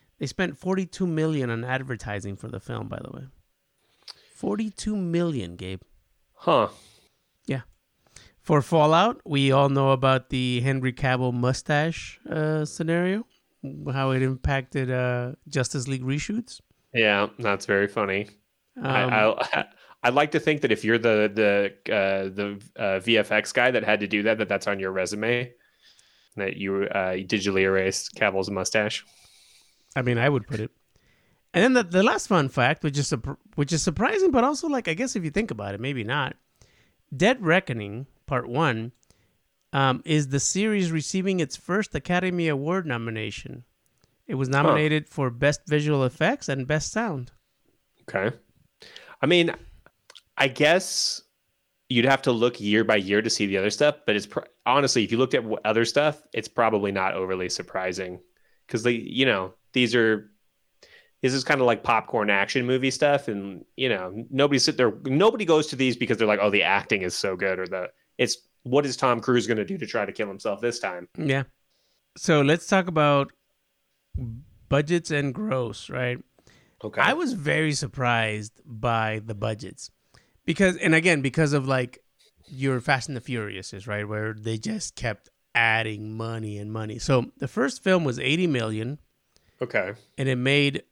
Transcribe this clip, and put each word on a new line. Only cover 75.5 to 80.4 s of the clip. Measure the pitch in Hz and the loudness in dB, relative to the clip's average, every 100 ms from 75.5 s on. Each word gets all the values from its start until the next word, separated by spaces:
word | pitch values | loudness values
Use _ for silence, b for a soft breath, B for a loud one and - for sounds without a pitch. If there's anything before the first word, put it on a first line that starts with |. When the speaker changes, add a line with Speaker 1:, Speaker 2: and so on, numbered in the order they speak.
| 131 120 113 - | -2 -4 -8 -10
Speaker 1:
right? | 127 123 123 - _ b b b b | -6 -4 -6 -10 _ b b b b
Speaker 2:
Okay. | 107 - | -6 2
Speaker 1:
I | 147 | 2
was | 294 311 | 2 -2
very | 220 143 147 156 | -4 -2 0 0
surprised | 143 135 131 123 120 110 107 104 _ - | -2 -6 -2 0 2 0 -4 -8 _ -18
by | 110 120 113 110 110 | -6 -2 0 0 -4
the | 110 104 | -8 -6
budgets | 113 110 95 - - _ b b b b | -6 -6 -10 -16 -20 _ b b b b